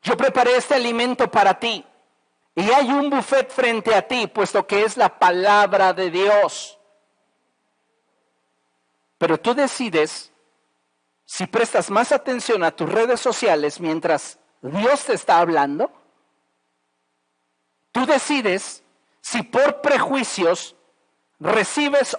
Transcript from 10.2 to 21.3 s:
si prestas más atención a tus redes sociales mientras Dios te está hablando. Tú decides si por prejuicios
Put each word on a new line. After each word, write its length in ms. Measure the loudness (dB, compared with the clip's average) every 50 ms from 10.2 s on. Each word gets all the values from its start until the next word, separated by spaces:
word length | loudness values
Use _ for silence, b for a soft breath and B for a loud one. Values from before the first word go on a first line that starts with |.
| -18 _ _ _ _ _ _ _ _ _ _ _ _ _ _ _ _ _ _ _ _
si 220 | _ -10 -10 -10
prestas 440 | -4 0 -2 -2 2 0 -2 -2 0
más 220 | 0 0 2 2 0
atención 500 | -2 0 -2 -6 -6 -2 -2 0 0 0
a 80 | -2
tus 200 | -2 -2 -6 -2
redes 300 | 0 0 2 2 0 -2
sociales 600 | -2 -4 -4 0 0 0 2 2 0 -4 -4 -4
mientras 580 | -6 -4 -4 -4 -2 -2 -2 -2 -2 -8 -20 _ _ _ _ _ -14
Dios 420 | -8 -6 -2 0 0 0 0 0
te 100 | -4 -4
está 260 | -4 0 2 4 4
hablando. 500 | 4 2 2 0 0 0 -2 -4 -4 -4 -6 _ _ _ _ _ _ _ _ _ _ _ _ _ _ _ _ _ _ _ _ _ _ _ _ _ _ _ _ _ _ _ _ _ _ _ _ _ _ _
Tú 160 | _ -4 0
decides 760 | 2 2 0 2 0 -2 0 0 0 -2 -2 -4 -8 -18 -20 _ _ _ _ _ _ _ _
si 220 | _ -8 -6 -6 -6
por 380 | -2 0 2 2 2 0 0
prejuicios 960 | -2 0 0 0 0 -2 -2 -4 -4 -4 -4 -2 0 0 0 0 -4 -16 _ _ _ _ _ _ _ _ _ _ _ _